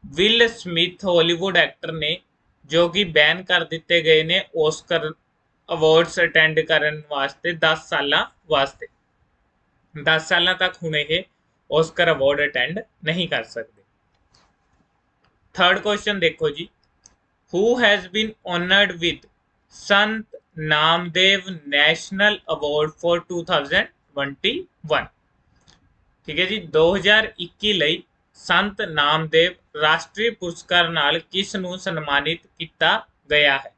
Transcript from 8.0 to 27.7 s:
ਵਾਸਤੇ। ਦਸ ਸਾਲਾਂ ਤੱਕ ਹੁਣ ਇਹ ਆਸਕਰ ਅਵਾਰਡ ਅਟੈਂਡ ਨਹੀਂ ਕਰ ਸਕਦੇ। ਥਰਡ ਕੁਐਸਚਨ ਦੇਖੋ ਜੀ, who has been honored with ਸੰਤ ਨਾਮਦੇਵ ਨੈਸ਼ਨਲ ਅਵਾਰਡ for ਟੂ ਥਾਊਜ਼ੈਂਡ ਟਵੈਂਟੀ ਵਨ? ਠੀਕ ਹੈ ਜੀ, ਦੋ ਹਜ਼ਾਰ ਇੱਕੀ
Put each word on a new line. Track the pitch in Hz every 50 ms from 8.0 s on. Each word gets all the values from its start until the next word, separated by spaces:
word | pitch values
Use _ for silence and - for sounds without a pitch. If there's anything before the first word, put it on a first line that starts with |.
| 143 143 147 175 226 - _ _ _ 156
ਵਾਸਤੇ। | 156 139 135 - - _ 117 - _ _ _ _ _ _ _ _ _ _ _ _ _ _ _ _ _ _ _ _ _
ਦਸ | 151 143 156 160 156 156
ਸਾਲਾਂ | - 185 170 170 185 185
ਤੱਕ | 175 185 180 180 _ 170
ਹੁਣ | 160 156
ਇਹ | 147 147 147 160 180 190 _ _ _ _ _ _ _ _ _
ਆਸਕਰ | - 156 160 160 - - 175 165
ਅਵਾਰਡ | 156 135 135 139 143 147
ਅਟੈਂਡ | 147 143 - 127 123 143 170 214 - _ _ _ -
ਨਹੀਂ | 151 160 180 175 147
ਕਰ | 143 123 113
ਸਕਦੇ। | - - 117 110 _ _ _ _ _ _ _ _ _ _ _ _ _ _ _ _ _ _ _ _ _ _ _ _ _ _ _ _ _ _ _ _ _ _ _ _ _ _
ਥਰਡ | 180 180 180 190 190
ਕੁਐਸਚਨ | 175 208 202 202 - 208 202 190
ਦੇਖੋ | 170 160 160 _ 160 151
ਜੀ, | 143 147 175 - _ _ _ _ _ _ _ _ _ _ _ _ _ _ _ _ -
who | 175 208 233 247 247
has | 240 208 208 196 180 180 180
been | 214 220 220 220 _ _ 185
honored | 175 175 175 180 190 202 208 185 175 170
with | 165 170 151 - _ _ _ _ _ _ _ _ _ _ _
ਸੰਤ | - - - 202 196 208 214 220 220 214 _ - - _ _ _ 160
ਨਾਮਦੇਵ | 156 156 151 151 156 160 170 170 175 175 160 180 185 196 196 190 185 190 185 160 147
ਨੈਸ਼ਨਲ | 143 143 143 147 156 165 160 - - 196 190 202 208 208 185 _ - 160
ਅਵਾਰਡ | 139 147 147 147 151 151 156 - _
for | - 170 175 170 170
ਟੂ | _ 180 170 165
ਥਾਊਜ਼ੈਂਡ | 185 180 151 139 139 165 190 233
ਟਵੈਂਟੀ | - _ _ _ _ _ 143 139 139 139 _ - 202 262 359 370 _ _ _ -
ਵਨ? | 151 156 131 - - _ _ _ _ _ _ _ _ _ _ _ _ _ _ _ _ _ _ _ _ _ _ _
ਠੀਕ | - 151 160
ਹੈ | 185
ਜੀ, | 190 214 214
ਦੋ | 175 156 - 156 160 170 196
ਹਜ਼ਾਰ | 196 165 196 214 220 - - - -
ਇੱਕੀ | 175 170 _ _ 202 214